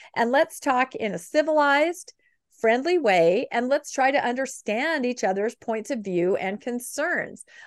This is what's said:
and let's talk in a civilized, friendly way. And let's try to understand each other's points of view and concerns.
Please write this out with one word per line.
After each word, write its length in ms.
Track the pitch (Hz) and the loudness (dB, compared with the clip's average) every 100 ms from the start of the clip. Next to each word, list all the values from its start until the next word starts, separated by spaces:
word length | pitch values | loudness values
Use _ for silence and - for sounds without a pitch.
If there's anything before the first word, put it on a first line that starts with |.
| - - | -8 -2
and 160 | 233 | 2
let's 280 | 269 330 - | 2 0 -2
talk 360 | 285 247 254 - | -2 0 0 -2
in 180 | 220 | -6
a 60 | 175 | -6
civilized, 960 | - 302 311 302 285 277 330 330 - _ _ _ _ _ | -4 0 2 2 4 4 2 -2 -14 _ _ _ _ _
friendly 380 | 220 247 320 359 | 2 2 2 2
way. 500 | 233 185 165 202 - | 4 6 6 4 0
And 180 | 240 254 | -2 0
let's 220 | 294 - | -2 -2
try 180 | - 262 | 0 2
to 140 | 269 | 2
understand 800 | 240 247 269 - - 214 311 311 247 | 0 -2 -6 -6 -4 -2 -2 -2 -2
each 180 | 247 | -2
other's 300 | 196 196 220 | -2 0 -2
points 380 | - - 220 214 | -6 -6 -6 -4
of 80 | 247 | -6
view 360 | 196 175 180 196 | -2 0 0 0
and 220 | 190 202 | -4 -6
concerns. 880 | 247 240 - 285 339 269 - - - - | -6 -8 -8 -6 -4 -4 -6 -12 -20 -20